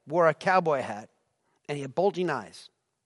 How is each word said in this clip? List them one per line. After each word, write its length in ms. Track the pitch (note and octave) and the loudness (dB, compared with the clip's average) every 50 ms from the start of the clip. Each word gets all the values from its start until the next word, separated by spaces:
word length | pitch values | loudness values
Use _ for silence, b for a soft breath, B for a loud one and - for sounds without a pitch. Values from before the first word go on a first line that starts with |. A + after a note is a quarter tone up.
| _ | _
wore 220 | C#3 C#3+ F3 E3+ D#3+ | -4 0 4 4 4
a 60 | D3+ | 4
cowboy 460 | - - G3 F#3 F#3 F3+ D#3+ D3 C3+ | 2 0 2 2 4 4 2 0 0
hat, 300 | A#2+ - - G#2 A2+ - _ _ _ _ _ _ _ _ _ _ _ - | -2 -4 -8 -10 -12 -16 _ _ _ _ _ _ _ _ _ _ _ -10
and 80 | D3 | -8
he 60 | C#3+ C#3 | -8 -8
had 120 | C3+ B2+ | -8 -2
bulging 360 | - F3 G3+ E3+ E3+ F#3 E3+ | 0 0 0 0 0 -2 -2
eyes. 400 | D3 B2 G2+ F#2 - - - - _ _ _ _ _ _ _ | -2 -4 -6 -10 -18 -20 -20 -20 _ _ _ _ _ _ _